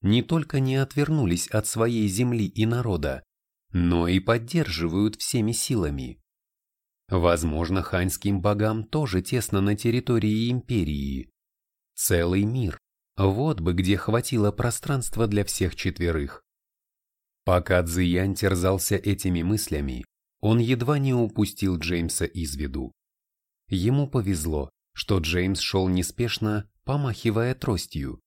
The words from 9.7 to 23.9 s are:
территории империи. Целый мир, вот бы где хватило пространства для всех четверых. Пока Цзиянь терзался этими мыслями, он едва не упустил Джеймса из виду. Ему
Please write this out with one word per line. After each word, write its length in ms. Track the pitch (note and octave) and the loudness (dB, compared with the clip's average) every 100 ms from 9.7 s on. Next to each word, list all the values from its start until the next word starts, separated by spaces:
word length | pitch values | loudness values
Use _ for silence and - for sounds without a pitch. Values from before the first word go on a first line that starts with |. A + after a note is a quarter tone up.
| G#2 | 0
территории 760 | A#2+ A#2 - A#2+ G#2+ G#2+ A#2 | 0 -2 0 0 2 0 0
империи. 800 | B2 - A#2+ D#2 D2 C#2 C2+ - _ _ _ _ _ _ - | -2 -2 0 0 -2 -4 -6 -8 _ _ _ _ _ _ -6
Целый 480 | - F2 E2+ F#2 | 0 2 4 2
мир, 340 | G#2 B2 G#2+ - _ _ _ - | 2 0 -4 -4 _ _ _ 0
вот 460 | G2 G2 D3+ A#2 | 2 2 0 0
бы 120 | E2 | 0
где 240 | F2 F#2 G2 | 0 2 2
хватило 540 | - A2 - A#2 G#2 | 2 0 0 2 2
пространства 760 | G2+ B2 - - C#3 B2 - A2+ | 2 -2 -2 -2 -2 -2 0 2
для 160 | G2+ | 2
всех 320 | G2 - F#2 - | 0 0 -2 -2
четверых. 680 | F#2+ - E2+ D#2+ C#2+ - _ _ _ _ _ _ _ _ _ _ - | -6 -2 -2 -2 -4 -10 _ _ _ _ _ _ _ _ _ _ 2
Пока 380 | F2+ E2+ F2+ | 2 4 2
Цзиянь 520 | E2 E2+ F2+ F2 G2 F#2+ | 2 2 2 4 2 0
терзался 600 | G2+ F#2 F#2 F#2+ - G2 | 0 2 2 2 0 -2
этими 480 | - G2 F#2+ F2 | 0 0 0 0
мыслями, 600 | E2+ G#2+ - D2+ C#2 B1 - _ _ _ | 2 0 0 -4 -4 -6 -10 _ _ _
он 200 | G#2 A2+ | 2 2
едва 400 | A#2 B2+ A#2+ D3 | 4 0 2 0
не 140 | C3+ | 2
упустил 640 | B2 A#2 - G#2 - G2 F2 | 2 0 0 -2 0 -2 -2
Джеймса 480 | E2 F2 E2+ - - | -2 -2 -2 -2 -4
из 300 | - D#2+ C#2 | -4 -6 -6
виду. 360 | D2 C2+ B1 _ _ _ _ _ _ _ _ | -6 -6 -10 _ _ _ _ _ _ _ _
Ему 380 | G2 G2 | -2 0